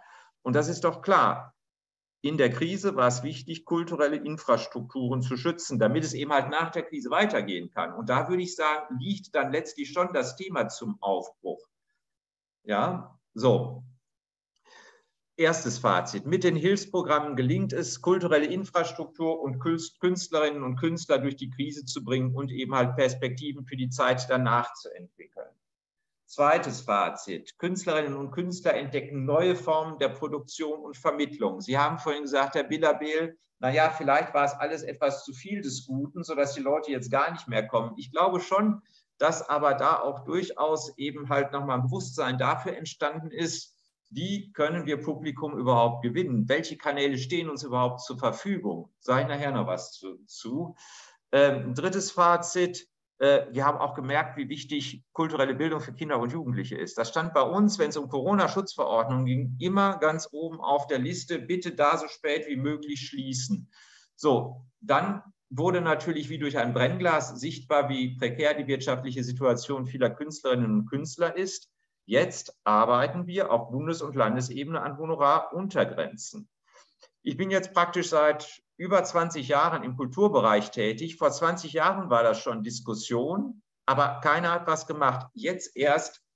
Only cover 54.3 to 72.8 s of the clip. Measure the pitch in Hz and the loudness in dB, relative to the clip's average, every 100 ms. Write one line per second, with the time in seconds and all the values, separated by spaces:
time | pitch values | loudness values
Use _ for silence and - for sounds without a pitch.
54.3 | - 123 139 - 151 127 - _ - 160 | -4 -8 -8 -6 -6 -6 -10 _ -2 0
55.3 | 156 135 127 160 151 139 - 151 127 120 | 2 2 2 0 -2 -6 -8 -2 0 0
56.3 | 160 135 98 92 - 87 - 117 165 170 | -4 -4 -4 -4 -6 -6 -4 -2 -2 0
57.3 | 147 135 185 208 190 151 151 131 135 147 | 2 2 4 4 4 0 -2 -4 -2 2
58.3 | 202 165 190 190 - - 113 113 127 127 | 2 2 0 -4 -2 0 2 2 2 2
59.3 | 127 127 127 175 196 196 190 151 160 - | 0 -2 -2 0 4 2 4 2 0 -4
60.3 | 147 165 160 - 143 143 135 127 180 - | -8 -8 -4 0 2 2 0 0 -4 -6
61.3 | 165 120 180 175 165 147 165 151 - 156 | -6 -4 -4 -2 2 4 4 -2 -6 -2
62.3 | 151 151 135 139 151 147 143 - 143 131 | -2 -2 -4 -2 -4 -6 -8 -8 -8 -6
63.3 | 127 127 - - _ - - _ - 151 | -4 -4 -4 -6 _ -20 -20 _ -2 2
64.3 | 123 123 - - _ 214 139 190 202 - | 2 0 -10 -18 _ 0 2 2 -4 -8
65.3 | _ - 127 175 180 165 156 175 160 135 | _ -10 -2 2 2 2 0 -2 -4 -4
66.3 | 156 143 143 120 123 123 180 175 156 135 | -4 -2 0 0 2 2 2 2 2 0
67.3 | - 156 - - 147 139 131 127 127 123 | -6 -8 -6 0 2 2 0 -2 -2 -4
68.3 | 120 151 147 139 135 139 127 131 131 123 | 0 0 0 0 -2 0 -2 -4 -6 -4
69.3 | 123 131 117 - 139 127 127 120 107 151 | 0 2 2 0 -4 -4 0 0 0 -10
70.3 | 151 135 123 113 107 107 139 160 - 170 | -4 0 2 4 2 0 -4 -4 -2 -2
71.3 | 170 190 - _ _ _ _ - 120 175 | 0 -4 -6 _ _ _ _ 0 2 2
72.3 | - - - 107 107 | -2 -14 -4 2 4